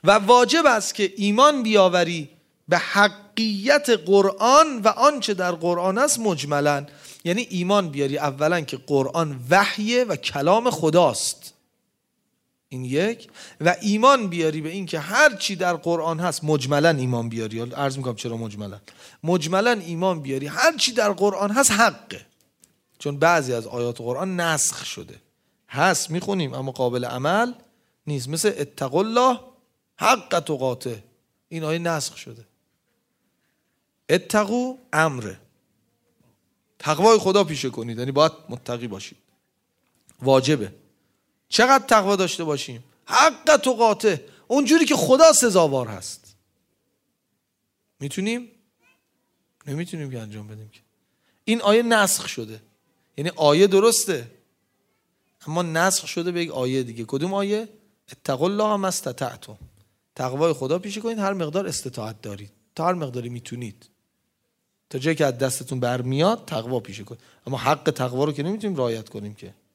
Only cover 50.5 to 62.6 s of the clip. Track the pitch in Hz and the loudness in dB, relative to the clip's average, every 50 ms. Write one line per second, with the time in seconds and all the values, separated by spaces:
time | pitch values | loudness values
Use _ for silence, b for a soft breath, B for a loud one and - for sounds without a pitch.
50.5 | 110 107 110 107 _ _ _ _ _ _ _ _ _ _ _ _ _ _ _ - | -18 -18 -20 -20 _ _ _ _ _ _ _ _ _ _ _ _ _ _ _ -2
51.5 | 220 233 220 202 208 226 240 226 233 214 202 185 - - - - - - 113 107 | -2 0 2 4 4 4 4 4 4 4 4 2 0 -4 -6 -8 -10 -10 -12 -12
52.5 | 110 107 _ _ _ _ _ _ _ _ _ _ _ - 143 175 165 - 160 147 | -14 -20 _ _ _ _ _ _ _ _ _ _ _ -8 -8 -6 -2 2 4 4
53.5 | 147 156 196 208 185 196 202 233 226 - - 196 175 131 113 - _ _ _ _ | 6 6 6 6 6 6 4 4 4 2 0 -2 -4 -6 -6 -12 _ _ _ _
54.5 | _ _ _ _ _ _ _ _ _ _ _ _ _ _ _ _ _ _ - 151 | _ _ _ _ _ _ _ _ _ _ _ _ _ _ _ _ _ _ -10 -6
55.5 | 156 170 180 165 160 165 170 190 185 - - - - 175 170 180 175 170 170 160 | -4 -4 -4 -2 0 2 2 2 0 0 -6 -6 -6 -4 -4 -4 -4 -4 -6 -6
56.5 | 147 131 127 127 131 135 127 120 113 117 113 113 - 135 151 185 196 196 202 196 | -4 -4 -2 -2 -2 -2 -4 -4 -8 -12 -8 -6 -4 -4 -4 -2 -2 -2 -2 -2
57.5 | 208 214 226 214 - _ _ _ _ _ _ _ - _ _ - 135 127 151 185 | -2 -4 -6 -10 -16 _ _ _ _ _ _ _ -20 _ _ -6 -2 0 0 0
58.5 | 202 208 214 214 214 202 196 190 180 - - - 117 - 139 123 - - - - | 0 0 0 0 0 0 -2 -2 -4 -4 -6 -8 -8 -6 -8 -8 -8 -12 -20 -20
59.5 | 110 _ - - _ _ _ _ _ _ _ _ _ - 131 127 127 139 156 170 | -20 _ -20 -20 _ _ _ _ _ _ _ _ _ -8 -6 -6 -2 0 0 0
60.5 | 156 135 135 131 156 180 190 208 196 214 214 226 226 220 202 196 202 190 170 147 | 0 -2 -2 -4 -4 -4 -4 -8 -12 -8 -8 -8 -6 -4 -4 -4 -2 -4 -6 -4
61.5 | 151 190 196 180 147 - - 131 120 - 107 110 110 104 - 113 101 101 104 101 | -4 -4 -4 -4 -8 -8 -10 -10 -10 -10 -12 -12 -12 -14 -14 -14 -14 -14 -16 -20
62.5 | _ _ | _ _